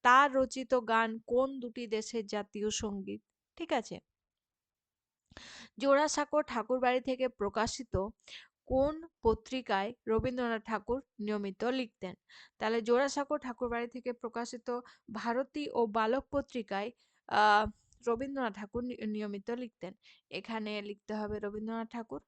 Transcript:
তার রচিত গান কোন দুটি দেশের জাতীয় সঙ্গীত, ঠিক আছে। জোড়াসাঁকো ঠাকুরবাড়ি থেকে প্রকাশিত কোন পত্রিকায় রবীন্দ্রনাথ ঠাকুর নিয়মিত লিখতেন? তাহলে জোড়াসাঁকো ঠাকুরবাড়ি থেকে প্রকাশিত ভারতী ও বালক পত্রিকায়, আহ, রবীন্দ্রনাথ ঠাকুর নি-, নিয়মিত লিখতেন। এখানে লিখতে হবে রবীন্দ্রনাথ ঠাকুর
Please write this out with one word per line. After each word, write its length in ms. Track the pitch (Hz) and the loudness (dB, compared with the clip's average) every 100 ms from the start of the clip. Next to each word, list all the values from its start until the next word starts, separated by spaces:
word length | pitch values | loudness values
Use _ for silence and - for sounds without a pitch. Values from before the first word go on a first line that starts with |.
তার 320 | 247 254 285 | 10 8 8
রচিত 380 | 262 262 262 254 254 226 | 4 2 -2 0 0 2
গান 320 | 226 226 226 - | 2 2 -4 0
কোন 320 | 240 269 269 | 0 0 -2
দুটি 280 | 240 240 233 | -10 -8 -4
দেশের 380 | 214 220 233 202 | -4 -2 -6 -4
জাতীয় 420 | 208 202 208 214 | -6 -6 -4 -2
সঙ্গীত, 520 | 208 214 202 190 214 _ _ _ - | -2 -4 -6 -8 -10 _ _ _ -12
ঠিক 160 | 339 | -2
আছে। 260 | 277 - - _ _ _ _ _ _ _ _ _ _ _ _ _ - - - - - | -2 -2 -14 _ _ _ _ _ _ _ _ _ _ _ _ _ -20 -18 -18 -18 -2
জোড়াসাঁকো 640 | 277 277 302 - 294 294 | 4 6 6 0 0 0
ঠাকুরবাড়ি 600 | 302 240 220 254 247 254 | 0 -4 0 2 2 2
থেকে 280 | 254 254 254 | 0 -2 -2
প্রকাশিত 760 | _ 202 196 233 - 254 185 202 - - - - _ - | _ -2 0 -2 -4 -4 -2 -4 -8 -20 -20 -20 _ 0
কোন 420 | 262 277 311 330 _ | 2 2 0 -12 _
পত্রিকায় 720 | 226 220 - 262 254 196 202 247 - | 2 2 -2 -6 0 0 0 -6 0
রবীন্দ্রনাথ 560 | 220 240 254 240 220 220 | 0 0 -2 -2 -2 -2
ঠাকুর 380 | 220 - 254 _ - | -6 -2 -4 _ -8
নিয়মিত 440 | 208 214 202 190 | -4 -2 -4 -2
লিখতেন? 500 | 233 262 233 _ 185 - _ - - _ | -2 -2 -4 _ -12 -12 _ -20 -20 _
তাহলে 240 | 214 226 | 0 0
জোড়াসাঁকো 560 | 220 240 277 285 285 294 | 4 4 4 0 0 -2
ঠাকুরবাড়ি 500 | 262 233 247 233 240 | -2 -4 -2 -2 -4
থেকে 260 | 247 247 | -6 -8
প্রকাশিত 680 | 233 226 233 233 240 - 240 247 _ - | -6 -8 -6 -6 -8 -6 -6 -8 _ -12
ভারতী 560 | 214 220 233 269 302 285 | -6 -2 0 -2 -6 -2
ও 120 | - 226 | 0 2
বালক 380 | 220 220 262 - | 2 2 0 0
পত্রিকায়, 600 | 285 277 247 208 196 220 - _ _ - | -4 -2 -6 -4 -4 -4 -10 _ _ 0
আহ, 380 | 208 214 208 214 - _ _ - | 6 8 6 4 -4 _ _ -2
রবীন্দ্রনাথ 460 | 226 277 277 240 202 | -2 -2 -2 -4 -4
ঠাকুর 280 | 208 240 | -6 -6
নি-, 240 | 247 247 214 | -6 -6 -4
নিয়মিত 440 | 214 208 202 202 | -4 -4 -6 -6
লিখতেন। 420 | 240 247 _ 175 190 - - _ | -6 -6 _ -14 -14 -20 -20 _
এখানে 520 | 170 - 220 214 208 | -10 -6 -6 -4 -6
লিখতে 320 | 208 202 - 214 | -8 -12 -8 -6
হবে 240 | 208 208 | -4 -4
রবীন্দ্রনাথ 480 | 208 208 220 226 226 | -6 -6 -6 -6 -6
ঠাকুর 300 | 240 226 285 | -8 -8 -12